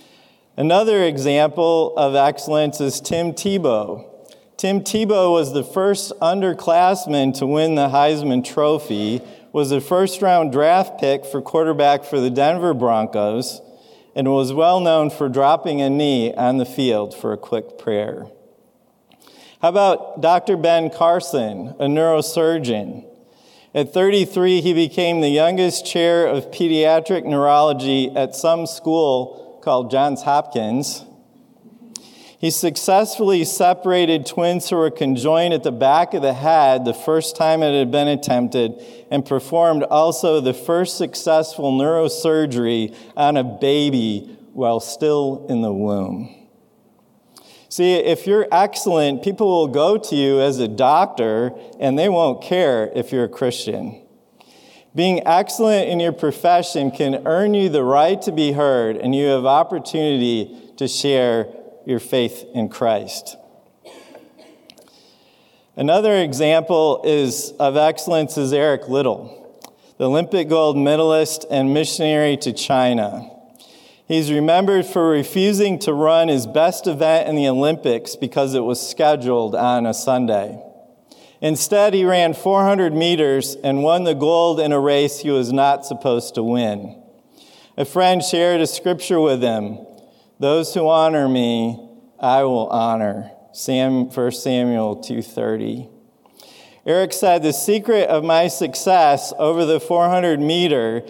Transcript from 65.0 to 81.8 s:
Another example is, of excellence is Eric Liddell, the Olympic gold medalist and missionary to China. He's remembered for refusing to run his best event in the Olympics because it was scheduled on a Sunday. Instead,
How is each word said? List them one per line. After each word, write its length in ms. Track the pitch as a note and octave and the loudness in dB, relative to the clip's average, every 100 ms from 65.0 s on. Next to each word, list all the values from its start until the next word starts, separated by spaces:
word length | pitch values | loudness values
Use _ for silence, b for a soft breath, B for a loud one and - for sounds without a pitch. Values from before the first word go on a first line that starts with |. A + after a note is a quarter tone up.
| b b b b b b b | b b b b b b b
Another 440 | - C#3+ F#3 G#3+ G3 | -4 0 2 2 2
example 840 | D#3 B2+ D3+ D#3+ D#3+ E3 D#3 C3 | 0 0 2 2 2 2 2 2
is, 500 | D3+ D3 C3 - - - | 0 0 0 -4 -8 -2
of 200 | C#3+ C#3+ | 0 2
excellence 580 | D#3 D#3+ F#3 D#3+ D3 D3+ | 2 0 -2 -2 -2 -2
is 160 | C3 | -2
Eric 360 | C#3+ D3+ C3+ - | 2 2 0 -2
Liddell, 720 | C3+ C3 F#2+ A2+ - - - B B B - | -2 0 -2 -8 -20 -20 -20 B B B -4
the 140 | C3 | 0
Olympic 400 | D3+ F3 F#3+ D3+ | 0 0 -2 0
gold 260 | D#3+ D3+ C#3+ | 2 2 2
medalist 680 | C#3+ D#3 D#3+ D#3 D3+ - - | 2 2 2 2 0 -4 -4
and 220 | C#3 C3+ | -2 0
missionary 640 | D3 D#3+ - D#3 D3+ D3 C3+ | 0 -2 -2 0 2 0 0
to 160 | B2+ | -4
China. 800 | G#2 - C3 B2+ A#2 G#2 - - - - B B B B B - | -6 -2 0 2 0 -2 -8 -16 -20 -20 B B B B B -4
He's 220 | D#3+ D3 | -2 0
remembered 540 | D3 D#3 F3+ G3 G3 | 0 2 2 4 2
for 240 | F#3 F3+ E3 | 0 0 2
refusing 720 | D3 C#3 F#3+ G3+ G3 G3+ F3 | 2 0 0 0 2 0 -2
to 140 | D#3 | -2
run 340 | D3 D#3 E3 E3 | 0 4 4 2
his 180 | C3+ A2+ | 0 0
best 400 | C#3 E3+ E3+ F#3 | 0 0 0 -4
event 420 | C#3+ D#3+ D#3+ - | 0 2 2 2
in 80 | D3+ | 0
the 120 | C#3 | 0
Olympics 680 | C3 D3 D#3 C#3 A#2 - - | 2 0 0 -2 -2 -4 -8
because 380 | B2 D3 C#3 | -4 -2 0
it 100 | C3 | 0
was 220 | A#2 A#2+ - | -2 -4 -6
scheduled 680 | - D3+ D3 B2 A#2+ A2 | 0 2 2 0 0 0
on 320 | G#2 B2 B2 A#2 | 0 0 0 -2
a 80 | |
Sunday. 640 | G#2+ - B2+ A#2 G#2 G#2 G#2+ - - - _ B B B B | -2 -2 0 0 0 -4 -10 -20 -20 -20 _ B B B B
Instead, 540 | D#3 D#3 - G#3 | -4 -2 0 2